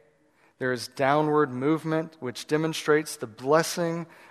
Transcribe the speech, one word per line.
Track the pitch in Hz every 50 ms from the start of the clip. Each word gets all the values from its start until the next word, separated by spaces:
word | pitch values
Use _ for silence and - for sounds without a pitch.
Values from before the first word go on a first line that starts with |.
| _ _ _ _ _ _ _ _ _ _ _ _
there | 131 127
is | 127 120 117 -
downward | - - 135 131 143 151 156 151 147 151 151 135
movement, | 123 127 131 147 160 151 151 160 156 160 160 165 - -
which | - 123 117 - -
demonstrates | - 151 151 160 160 156 - - - 151 151 160 - -
the | - -
blessing | 117 104 - 123 135 151 160 160 - - 175 175 170 165 170 165 160 - - - -